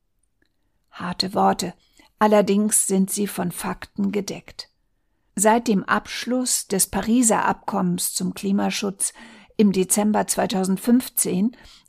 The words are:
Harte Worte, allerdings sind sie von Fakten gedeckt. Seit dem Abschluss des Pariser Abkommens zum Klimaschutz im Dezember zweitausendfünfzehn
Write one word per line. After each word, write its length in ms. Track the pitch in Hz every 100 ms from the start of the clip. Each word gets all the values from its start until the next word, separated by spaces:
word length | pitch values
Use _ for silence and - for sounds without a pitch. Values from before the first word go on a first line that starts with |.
| _ _ _ _ _ _ _ _ _
Harte 420 | - 180 180 190
Worte, 420 | 190 196 196 180 - _ _ _ -
allerdings 680 | 214 214 202 196 214 - -
sind 200 | 190 190
sie 200 | - 202
von 240 | - 175
Fakten 580 | - 185 190 - - 196
gedeckt. 580 | 202 196 175 - - - _ _ _ _ _ _ -
Seit 320 | 214 233 240
dem 160 | 190
Abschluss 840 | - 208 - - 226 254 247 - -
des 220 | 190 -
Pariser 560 | 202 214 240 220 190
Abkommens 720 | - - - 196 185 180 -
zum 200 | - 180
Klimaschutz 760 | - 196 202 196 190 202 - - - - - - -
im 140 | 208
Dezember 560 | 190 185 214 214 208 190
zweitausendfünfzehn 1300 | - 190 190 190 190 - 240 - - - 185 220 - - -